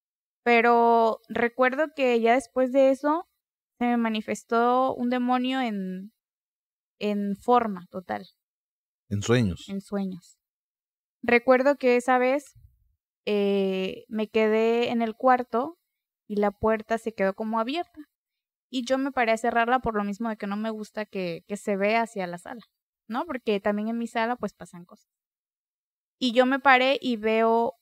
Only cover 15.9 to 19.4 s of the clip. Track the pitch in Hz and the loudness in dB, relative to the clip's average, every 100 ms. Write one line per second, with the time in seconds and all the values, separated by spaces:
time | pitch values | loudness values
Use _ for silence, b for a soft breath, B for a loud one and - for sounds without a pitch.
15.9 | _ _ _ - 208 208 - 220 220 - | _ _ _ -6 -2 -2 0 0 0 -2
16.9 | 226 226 - 190 196 220 226 226 330 - | -6 -4 -2 -2 -2 -4 -4 -4 -6 -8
17.9 | 311 294 _ _ _ _ _ _ 254 240 | -14 -20 _ _ _ _ _ _ -8 -2
18.9 | 262 277 262 226 220 | -2 -2 0 0 0